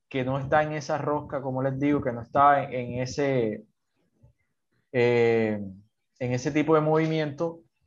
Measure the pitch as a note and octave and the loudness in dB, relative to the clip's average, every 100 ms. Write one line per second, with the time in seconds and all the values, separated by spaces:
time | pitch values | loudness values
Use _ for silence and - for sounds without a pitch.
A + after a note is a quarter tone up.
0 | _ C3+ B2+ C3+ C3+ D#3 D#3 D3+ C#3+ D3+ | _ -4 -2 -4 0 2 2 -4 -4 -4
1 | D3 D3 D3 C#3+ C3 C3 C3+ C3+ C#3+ C#3+ | -2 -4 -4 -8 -6 -4 -2 0 0 0
2 | C#3 A#2 A2+ C#3+ C#3+ C#3 C#3 B2+ A#2+ A#2+ | 0 -6 -2 4 6 6 2 -6 -6 -6
3 | B2+ C3+ C#3 C3+ A2 G#2 - _ _ _ | -6 -2 0 0 0 -4 -12 _ _ _
4 | _ _ _ _ _ _ _ _ _ B2+ | _ _ _ _ _ _ _ _ _ 2
5 | A#2+ A#2+ A#2 A#2 A2 G#2 G2 F#2+ G#2 _ | 4 4 4 4 2 -2 -6 -14 -20 _
6 | _ - B2 B2 D3+ D3+ D3 D#3+ D3+ D#3 | _ -8 -4 -4 -2 0 4 4 4 2
7 | D#3+ D#3+ D3+ C3+ E3+ E3 _ _ | 2 -2 -4 -4 -6 -8 _ _